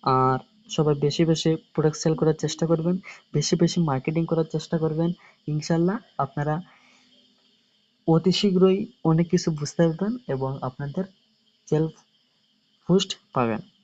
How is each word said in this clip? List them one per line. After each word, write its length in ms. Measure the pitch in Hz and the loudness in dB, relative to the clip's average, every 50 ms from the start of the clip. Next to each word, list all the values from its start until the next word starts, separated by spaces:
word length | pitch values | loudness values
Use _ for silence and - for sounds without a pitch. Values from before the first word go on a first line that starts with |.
| - | 0
আর 340 | 139 131 131 131 131 131 127 - _ _ _ _ - | 2 2 4 4 2 2 0 -4 _ _ _ _ -10
সবাই 240 | - - 156 147 151 | -2 0 2 2 2
বেশি 280 | 143 143 147 143 - 170 | 2 0 -2 2 2 2
বেশি 260 | 160 165 156 - 165 160 160 _ _ | 2 2 2 2 0 0 0 _ _
প্রোডাক্ট 280 | _ - 151 156 151 - | _ 0 0 0 0 0
সেল 160 | - 170 160 | 0 0 0
করার 220 | - 160 156 151 156 - | 2 2 0 0 0 -2
চেষ্টা 220 | 147 - - - | -6 -4 -2 0
করবেন, 300 | 160 165 160 160 170 180 185 - - - - _ _ - | 0 0 0 0 0 -2 -2 -4 -12 -20 -20 _ _ -4
বেশি 220 | 147 147 - - | -2 0 0 2
বেশি 220 | 170 170 170 - - | 2 2 2 2 0
মার্কেটিং 420 | 170 156 135 135 127 - 160 165 165 | 0 0 0 -2 -2 -2 -2 -2 -2
করার 220 | 160 170 165 160 160 - | 0 0 0 -2 -2 -2
চেষ্টা 240 | 156 - - - 165 | -6 -6 -2 -4 -2
করবেন। 320 | 156 160 160 156 165 170 175 _ _ - _ _ _ | -2 -2 -2 0 -2 -2 -2 _ _ -20 _ _ _
ইনশাল্লাহ 500 | - 147 151 151 - 170 165 170 175 196 247 - _ _ _ | -6 -4 -4 -2 0 0 2 2 0 0 -2 -8 _ _ _
আপনারা 360 | 139 139 - - 147 147 151 170 185 - - _ _ _ _ _ _ _ _ _ _ _ _ _ _ _ _ _ _ _ _ _ _ _ _ _ _ - | -6 -6 -4 -6 -4 -4 -4 -6 -6 -12 -20 _ _ _ _ _ _ _ _ _ _ _ _ _ _ _ _ _ _ _ _ _ _ _ _ _ _ 2
অতি 240 | 160 160 160 185 180 | 2 4 4 2 0
শীঘ্রই 460 | - - 208 185 185 180 190 190 196 214 - - _ _ | 2 2 2 4 4 4 4 4 2 -2 -8 -12 _ _
অনেক 220 | 165 160 160 175 170 | 2 2 2 2 2
কিছু 180 | - 175 - - | 0 0 0 0
বুঝতে 320 | 160 147 147 143 - - 170 | -4 -4 -6 -10 0 0 2
পারবেন 300 | 165 160 165 190 208 233 254 - - | 2 2 -2 -4 -6 -6 -8 -6 -8
এবং 220 | 139 131 135 135 135 139 - | -6 -4 -4 -6 -6 -6 -8
আপনাদের 420 | 127 - _ 143 143 143 - 196 - _ _ _ _ _ _ _ _ _ _ _ - | -10 -8 _ -10 -10 -6 -8 -8 -8 _ _ _ _ _ _ _ _ _ _ _ -4
সেলফ 240 | - 151 156 160 156 _ _ _ _ _ _ _ _ _ _ _ _ _ _ _ _ _ _ _ | -2 0 0 -2 -4 _ _ _ _ _ _ _ _ _ _ _ _ _ _ _ _ _ _ _
বুস্ট 220 | 175 196 190 190 - - _ _ _ | 2 2 2 0 -10 -16 _ _ _
পাবেন। 280 | 139 123 117 110 107 - - _ _ | -2 -2 -2 -2 -4 -8 -14 _ _